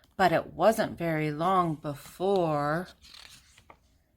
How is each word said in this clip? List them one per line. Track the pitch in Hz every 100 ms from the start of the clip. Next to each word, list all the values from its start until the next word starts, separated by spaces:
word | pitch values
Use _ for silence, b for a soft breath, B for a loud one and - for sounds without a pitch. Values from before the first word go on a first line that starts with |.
| _ -
but | 185
it | 160 -
wasn't | - 190 226 170 -
very | 170 156 151
long | 147 175 190 170 147
before. | 151 135 - - 185 196 165 147 147 160 185 - - - - - _ _ - - _ _ _